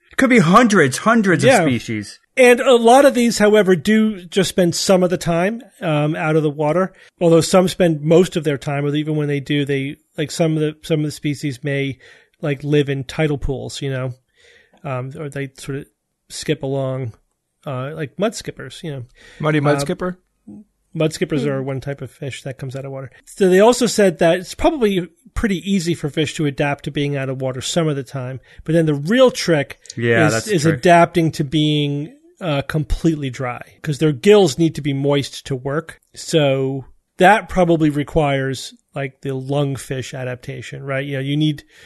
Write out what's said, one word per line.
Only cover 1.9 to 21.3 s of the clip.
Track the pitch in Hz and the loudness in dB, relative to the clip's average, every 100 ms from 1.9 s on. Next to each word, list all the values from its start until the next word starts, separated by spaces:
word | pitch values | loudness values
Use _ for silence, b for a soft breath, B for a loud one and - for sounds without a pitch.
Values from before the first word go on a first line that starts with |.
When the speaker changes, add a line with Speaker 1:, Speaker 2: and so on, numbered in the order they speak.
| 107 101 - _ - | -8 -8 -16 _ 4
Speaker 2:
And | 247 247 | 6 6
a | 240 233 | 4 4
lot | 226 262 285 | 6 8 6
of | |
these, | 233 233 - | 4 0 2
however, | 208 214 185 180 | 4 4 4 2
do | 208 220 220 196 175 | 4 2 2 -2 -6
just | 202 175 | -2 0
spend | - 175 | 2 0
some | - - 185 | 0 2 2
of | 180 | 2
the | 175 | 0
time, | 170 170 190 233 - _ | -2 0 -2 -4 -12 _
um, | 180 151 151 | -2 0 0
out | 175 160 156 | -2 -2 0
of | |
the | 151 | 0
water. | 143 151 170 190 b b _ | -2 0 0 -2 b b _
Although | 170 165 | 4 4
some | 151 190 180 | 6 4 2
spend | - 175 151 | 2 0 2
most | 147 165 185 175 | 4 4 4 0
of | |
their | 147 139 | -4 -4
time, | 151 143 143 | -4 -4 -2
or | |
even | 151 151 151 | -2 -2 -4
when | 147 | -2
they | 143 | -4
do, | 131 147 139 | -2 -2 0
they, | 139 135 - _ - | -2 -4 -10 _ -8
like, | 147 | -6
some | - 165 156 | 0 0 0
of | |
the, | 151 156 | -2 -6
some | - 160 | -4 -2
of | 151 | -2
the | |
species | - 151 139 147 120 | -4 -6 -4 -6 -6
may, | 143 139 139 127 b b b b | -6 -4 -4 -8 b b b b
like, | 156 135 | -6 -4
live | 147 147 139 | 0 2 2
in | 139 | -4
tidal | 131 - 156 143 | -6 -4 -2 -2
pools, | - 123 120 - | -4 -6 -8 -8
you | 139 | -8
know, | 131 127 120 _ b b b b b | -6 -8 -10 _ b b b b b
um, | 147 127 131 160 | -8 -8 -8 -12
or | 147 | -12
they | 139 135 - | -10 -10 -12
sort | - 135 | -10 -10
of | - _ _ _ _ | -12 _ _ _ _
skip | - - 147 | -10 -6 -4
along, | 135 139 131 131 123 - _ _ _ _ 151 | -4 -4 -4 -6 -8 -12 _ _ _ _ -12
uh, | 127 135 | -10 -10
like | 160 160 - | -10 -10 -4
mud | 220 | -4
skippers, | - - - 135 - | -4 -12 -14 -18 -14
you | 165 | -12
know. | 139 117 b b b | -12 -14 b b b
Speaker 3:
Muddy | 156 151 | -2 2
mud | 147 147 | 2 0
Speaker 2:
Uh, | |
Speaker 3:
skipper? | 143 180 180 180 _ _ - 208 _ _ _ | -2 -4 -6 -8 _ _ -20 -20 _ _ _
Speaker 2:
Mud | - 156 | -2 -2
skippers | - 165 | -2 -2